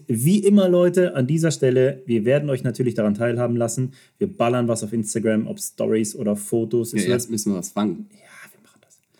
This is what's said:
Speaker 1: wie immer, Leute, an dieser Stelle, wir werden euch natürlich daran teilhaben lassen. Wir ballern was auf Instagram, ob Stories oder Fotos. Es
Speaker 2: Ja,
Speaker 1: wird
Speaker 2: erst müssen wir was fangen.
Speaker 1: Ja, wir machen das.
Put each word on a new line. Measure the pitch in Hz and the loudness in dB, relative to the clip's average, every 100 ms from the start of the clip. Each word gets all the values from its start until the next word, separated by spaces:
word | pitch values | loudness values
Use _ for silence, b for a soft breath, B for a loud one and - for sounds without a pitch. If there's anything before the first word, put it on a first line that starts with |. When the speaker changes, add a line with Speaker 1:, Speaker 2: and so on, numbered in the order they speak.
| - | -4
Speaker 1:
wie | 113 139 208 | -2 2 4
immer, | 196 208 185 | 6 6 6
Leute, | 175 180 180 180 | 4 4 4 0
an | 143 127 | 0 0
dieser | 160 165 | 0 0
Stelle, | - 131 127 127 135 - | 2 2 4 2 0 -2
wir | 113 | 0
werden | 110 143 147 | 2 0 0
euch | 131 | -4
natürlich | 127 117 127 | -4 -2 -2
daran | 107 107 | 0 0
teilhaben | 101 120 117 120 | 0 0 0 0
lassen. | 120 117 - 127 B B - | 0 -2 -2 -6 B B -6
Wir | 104 | -6
ballern | 92 120 123 117 | 0 0 0 0
was | 107 | -2
auf | 104 | -2
Instagram, | 117 110 117 110 107 113 | -4 -4 -2 0 0 -2
ob | 104 | -8
Stories | - - 110 110 107 - | -10 -6 -2 0 -2 -4
oder | 107 | -4
Fotos. | 104 - 117 113 120 117 | -4 -2 -4 0 -2 -2
Es | |
Speaker 2:
Ja, | 110 | -2
Speaker 1:
wird | 117 | 0
Speaker 2:
erst | 123 117 | -2 -2
müssen | 110 107 | -4 -2
wir | 92 | -4
was | - | -4
fangen. | - 104 82 - | -4 -4 -4 -12
Speaker 1:
Ja, | _ - - - | _ -20 -20 -20
wir | _ | _
machen | _ _ | _ _
das. | _ _ _ | _ _ _